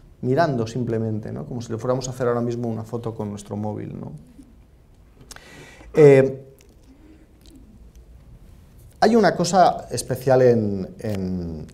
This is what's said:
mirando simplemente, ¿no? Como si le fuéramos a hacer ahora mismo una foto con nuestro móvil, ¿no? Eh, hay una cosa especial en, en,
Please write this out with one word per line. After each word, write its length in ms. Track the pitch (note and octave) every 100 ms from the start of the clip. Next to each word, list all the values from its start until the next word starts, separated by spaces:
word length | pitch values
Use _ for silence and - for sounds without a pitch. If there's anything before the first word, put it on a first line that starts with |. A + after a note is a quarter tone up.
| - -
mirando 460 | B2+ C3+ E3 B2 A2+
simplemente, 640 | B2+ A#2 A2+ A2 G#2+ G#2+
¿no? 140 | A#2+ D3+
Como 160 | B2
si 100 | A2
le 60 | A2+
fuéramos 320 | B2 C3 C3
a 20 |
hacer 160 | B2+ B2
ahora 140 | A#2+
mismo 260 | A#2+ A#2+ A#2
una 160 | A2
foto 320 | A2 A#2+ A#2 A2
con 140 | G#2
nuestro 260 | G2+ - G#2
móvil, 420 | G#2+ G#2 A2 F#2
¿no? 140 | - D3+ - - - - _ _ _ _ _ - - - - - - - -
Eh, 480 | D#3 C#3+ C3+ C3 - - - - - - - - - - _ - - - - - - - - - - - - - - - -
hay 160 | G#3+ A#3
una 200 | F#3 -
cosa 520 | E3+ F#3+ E3 - -
especial 500 | B2 - B2+ C#3 C3
en, 540 | B2+ A#2 G#2 G2 F#2 -
en, 680 | A2 G2 F#2 F#2 E2+ D#2 E2